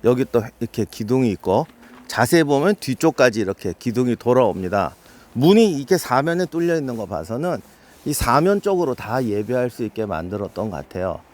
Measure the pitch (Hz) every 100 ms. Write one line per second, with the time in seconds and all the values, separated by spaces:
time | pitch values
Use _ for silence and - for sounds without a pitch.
0 | 120 127 127 120 113 _ 117 - 104 -
1 | 107 131 123 92 - 101 160 - - -
2 | - - 123 170 147 139 170 208 - 120
3 | 160 143 127 110 95 98 98 85 120 113
4 | 123 110 117 123 113 92 92 101 85 -
5 | - - - 113 147 214 220 143 135 170
6 | - 127 151 170 180 165 170 165 135 117
7 | 101 92 82 117 175 139 - _ _ -
8 | - 147 120 131 180 202 202 190 156 123
9 | 98 123 120 101 107 123 123 - 110 110
10 | 107 82 87 101 98 - 107 80 69 90
11 | 92 - _